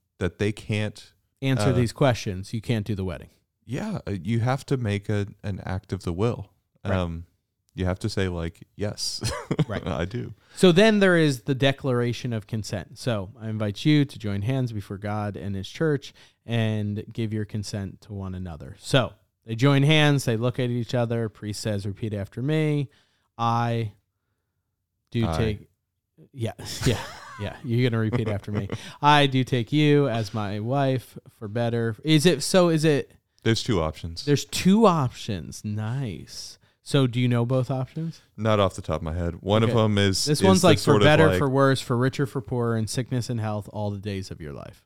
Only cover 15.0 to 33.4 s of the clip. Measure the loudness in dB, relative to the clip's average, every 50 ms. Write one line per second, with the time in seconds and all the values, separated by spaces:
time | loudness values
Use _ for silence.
15 | -6 -6 -4 -4 -4 -6 -8 -8 -8 -8 -8 -8 -8 -10 -4 -2 0 0 0 -2
16 | -4 -10 _ -20 -20 _ _ _ -8 -4 -2 0 0 0 0 -2 -2 -4 -4 -6
17 | -8 -10 -6 -6 -4 -2 -2 -4 -4 -4 -6 -8 -8 -6 -8 -8 -8 -8 -12 _
18 | -16 -14 -12 -10 -8 -8 -8 -8 -8 -10 -10 -12 -14 -16 -16 -14 -4 2 2 2
19 | 2 0 -8 _ _ _ _ _ _ -8 -2 2 2 4 4 4 4 6 6 6
20 | 6 4 4 2 2 0 -2 0 0 -2 -2 -2 -2 -2 -2 -4 -4 -2 0 -2
21 | 0 0 0 -2 -2 -4 _ -8 -10 -8 -8 -4 -4 -2 -2 -2 -4 -6 -8 -6
22 | -6 -6 -6 -6 -8 -8 -8 -6 -2 0 0 0 2 0 0 -2 -2 -6 _ _
23 | _ _ _ _ _ _ _ -2 0 0 2 2 0 0 -2 -2 -4 -6 -8 _
24 | _ _ _ _ _ _ _ _ _ _ _ _ _ _ _ _ _ _ _ _
25 | _ _ -4 -2 0 0 0 0 0 -2 -2 -6 -12 _ _ _ _ _ _ _
26 | _ _ _ _ -20 _ -10 -8 -8 -8 -8 -10 -14 -12 -10 -2 -2 -2 -2 -2
27 | -6 -12 -16 -18 -18 -18 -12 -10 -10 -10 -10 -10 -6 -2 0 2 2 2 2 0
28 | 0 0 0 -2 -2 -2 -4 -6 -6 -4 -4 -4 -4 -4 -8 -10 -10 -16 -8 2
29 | 6 6 8 8 6 4 2 0 0 2 0 -2 0 0 2 4 4 6 6 4
30 | 4 2 0 -2 -4 -4 -4 -4 -4 -4 -4 -6 -4 -2 0 0 0 0 0 -2
31 | -6 -10 -20 -20 _ -20 _ -14 -12 -6 -4 -2 -2 0 0 0 -2 -2 -4 -4
32 | 0 2 4 6 6 4 2 2 0 2 4 4 6 6 4 4 4 2 2 2
33 | -2 _ _ _ _ _ _ _